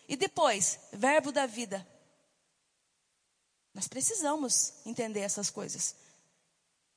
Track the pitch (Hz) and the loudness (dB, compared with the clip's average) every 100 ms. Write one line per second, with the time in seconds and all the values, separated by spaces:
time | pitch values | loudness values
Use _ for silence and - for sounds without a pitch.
0 | - 262 381 - 302 208 - - - 202 | -8 -2 -2 4 4 4 0 -2 -10 0
1 | 254 302 277 285 262 220 226 190 180 - | 4 4 4 0 0 -2 -6 -8 -10 -20
2 | _ _ _ _ _ _ _ _ _ _ | _ _ _ _ _ _ _ _ _ _
3 | _ _ _ _ _ _ _ 196 - 262 | _ _ _ _ _ _ _ -10 -8 -2
4 | 262 453 294 311 254 - - - 220 233 | -2 0 0 0 0 0 0 -4 -10 -6
5 | 226 208 196 208 202 - 190 - - - | -4 -4 -4 -2 -4 -6 -8 -4 -6 -6
6 | - _ _ _ _ _ _ _ _ | -18 _ _ _ _ _ _ _ _